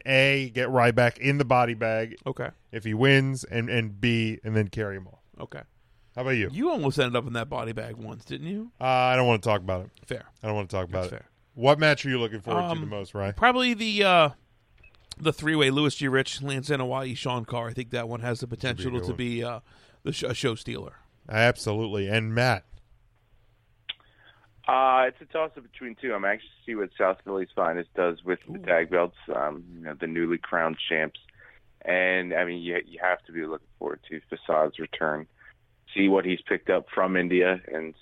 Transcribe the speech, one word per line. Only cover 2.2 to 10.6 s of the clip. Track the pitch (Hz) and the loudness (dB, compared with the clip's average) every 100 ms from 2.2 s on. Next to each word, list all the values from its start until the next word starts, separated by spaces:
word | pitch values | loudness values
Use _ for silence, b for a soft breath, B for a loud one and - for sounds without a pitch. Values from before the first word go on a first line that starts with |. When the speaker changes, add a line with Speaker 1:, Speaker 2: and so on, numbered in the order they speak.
| 139 | -8
Speaker 2:
Okay. | - 123 - _ | -6 -8 -10 _
Speaker 1:
if | 110 | -8
he | 110 | -4
wins, | 107 135 139 135 131 | 4 6 6 4 -2
and, | - 117 117 | -4 -4 -2
and | 120 110 101 | 0 -2 0
B, | 120 113 110 110 | 0 2 0 -4
and | 110 | -2
then | 110 101 | 0 0
carry | 110 104 95 | -2 -6 -6
him | 90 | -12
off. | - _ - | -20 _ -18
Speaker 2:
Okay. | - - - _ _ _ _ | -16 -14 -16 _ _ _ _
Speaker 1:
How | - | -6
about | 131 | 0
you? | 127 98 | 0 0
Speaker 2:
You | 156 330 | -2 -2
almost | 285 139 143 | 0 0 0
ended | 127 120 | 0 0
up | 127 | -2
in | |
that | 117 113 | -6 -6
body | 131 113 | -6 -6
bag | 110 113 113 | -8 -10 -12
once, | 110 117 | -12 -14
didn't | - 135 160 | -12 -10 -8
you? | 202 233 - | -8 -10 -4
Speaker 1:
Uh, | |
I | 131 127 127 127 | 0 4 4 6
don't | 123 | 6
wanna | 110 | 4
talk | 113 104 | 2 0
about | 92 92 98 | 0 -6 -6
it. | - - | -16 -10
Speaker 2:
Fair. | 117 - _ | -10 -10 _
Speaker 1:
I | 110 | -6
don't | |
wanna | 104 | -4